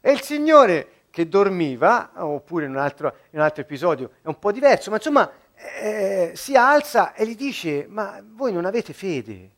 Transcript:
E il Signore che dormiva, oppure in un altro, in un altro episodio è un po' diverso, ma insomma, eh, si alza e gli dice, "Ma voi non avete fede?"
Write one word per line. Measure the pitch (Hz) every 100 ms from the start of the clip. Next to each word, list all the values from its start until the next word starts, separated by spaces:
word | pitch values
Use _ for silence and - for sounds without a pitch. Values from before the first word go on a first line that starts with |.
E | -
il | 277
Signore | - 294 302 311 240 165 - _ _
che | - 165
dormiva, | 190 196 185 156 123 160 233 - -
oppure | 165 147 _ 170
in | 147
un | 135
altro, | 139 - 151 - _
in | 151
un |
altro | 151 151
episodio | 139 143 175 147 127 _
è | 156
un | 151
po' | 202
diverso, | 208 277 226 -
ma | 214
insomma, | 311 285 208 - _
eh, | _ - - 214 214 196 196 170
si | 165 - 269
alza | 247 294 285 233 180
e | - 220
gli | 226
dice, | 277 226 170 147 143
"Ma | 202 196 208 208
voi | 220 262
non | 180
avete | 175 226 -
fede?" | 147 190 151 110 98 95